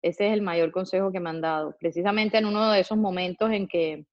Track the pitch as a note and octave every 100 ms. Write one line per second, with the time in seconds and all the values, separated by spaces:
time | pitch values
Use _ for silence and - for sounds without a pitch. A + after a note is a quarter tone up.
0 | E3 F3 G3+ G#3+ G3+ E3+ E3 F3+ F#3 F#3
1 | G3 F#3 F3 D#3+ D#3+ D#3 D#3 - E3+ E3
2 | F#3+ G#3+ G#3+ A3 G#3+ G#3 A3 G#3 - G#3+
3 | G#3 F#3 F#3 F3+ A3 G#3+ G3 F3 D#3+ D3+
4 | D3+